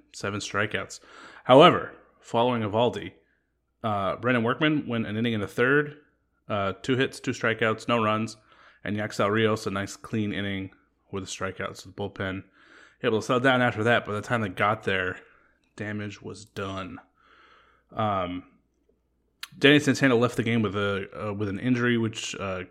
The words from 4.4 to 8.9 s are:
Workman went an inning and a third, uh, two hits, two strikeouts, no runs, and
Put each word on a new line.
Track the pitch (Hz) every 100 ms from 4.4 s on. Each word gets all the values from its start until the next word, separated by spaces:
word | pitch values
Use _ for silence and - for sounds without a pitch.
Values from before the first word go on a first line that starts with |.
Workman | 113 127 156 151 -
went | 117 110
an | 107
inning | 120
and | 110
a | 95
third, | - 127 143 147 - _ _ _ _ -
uh, | 104 98 92
two | - 127
hits, | 135 -
two | -
strikeouts, | 117 117 110 113 110 -
no | 120
runs, | 107 107 113 - _ _ - _
and | -